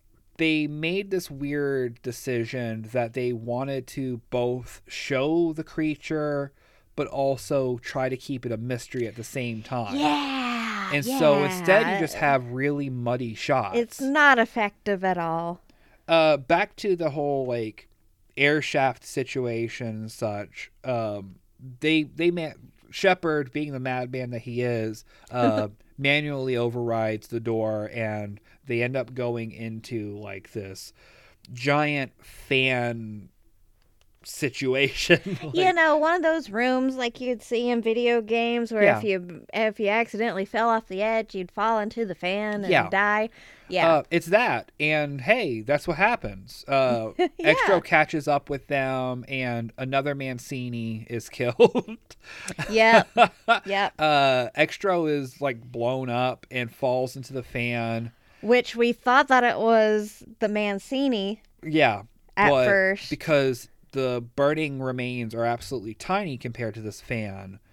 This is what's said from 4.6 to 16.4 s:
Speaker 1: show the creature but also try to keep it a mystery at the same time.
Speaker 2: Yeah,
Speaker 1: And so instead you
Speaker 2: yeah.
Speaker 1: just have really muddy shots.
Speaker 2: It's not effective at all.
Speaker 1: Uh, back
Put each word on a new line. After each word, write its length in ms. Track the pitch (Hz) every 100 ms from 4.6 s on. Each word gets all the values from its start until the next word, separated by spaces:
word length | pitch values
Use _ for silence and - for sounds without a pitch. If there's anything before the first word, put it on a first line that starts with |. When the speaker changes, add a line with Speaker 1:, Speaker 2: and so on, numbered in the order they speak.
| 123 - -
Speaker 1:
show 680 | - - 131 143 165 165
the 100 | 156
creature 880 | 156 - 156 143 - 156 147 143 139 - _ _ _ -
but 120 | 139
also 680 | 139 139 131 - 143 127 123
try 320 | - 139 131
to 80 | 127
keep 280 | - 131 123
it 60 |
a 60 | 110
mystery 500 | 123 120 - 131 110
at 80 | 113
the 80 |
same 400 | 110 135 120 110
time. 320 | - 123 110 285
Speaker 2:
Yeah, 960 | 294 294 277 269 247 233 226 208 -
Speaker 1:
And 120 | 143 220
so 400 | 269 151 143 143
instead 380 | 143 165 202 180
you 80 |
Speaker 2:
yeah. 60 | 196
Speaker 1:
just 140 | 160 -
have 360 | 147 135 120
really 380 | 127 143 143 139
muddy 460 | 127 120 123 117 107
shots. 420 | - 131 101 233
Speaker 2:
It's 240 | 226 -
not 360 | 269 294 285 247
effective 680 | 233 240 202 - 208 190 190
at 120 | 175
all. 440 | 165 165 170 175 _ _ _ _ -
Speaker 1:
Uh, 260 | 165 156
back 400 | 147